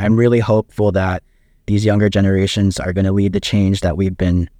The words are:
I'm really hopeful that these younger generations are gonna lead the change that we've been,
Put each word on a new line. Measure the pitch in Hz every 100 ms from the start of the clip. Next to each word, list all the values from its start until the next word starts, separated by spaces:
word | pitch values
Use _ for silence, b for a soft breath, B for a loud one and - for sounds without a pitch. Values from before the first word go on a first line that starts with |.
I'm | 101
really | 110 120 120
hopeful | 107 107 - - 104
that | 95 95 90 - _ _ _
these | - 104 107
younger | 104 104
generations | 101 98 95 98 107 98 -
are | 92
gonna | 92 95
lead | 98 98
the | 95
change | - 104 95 98
that | 90 82
we've | 95 90
been, | 90 90 85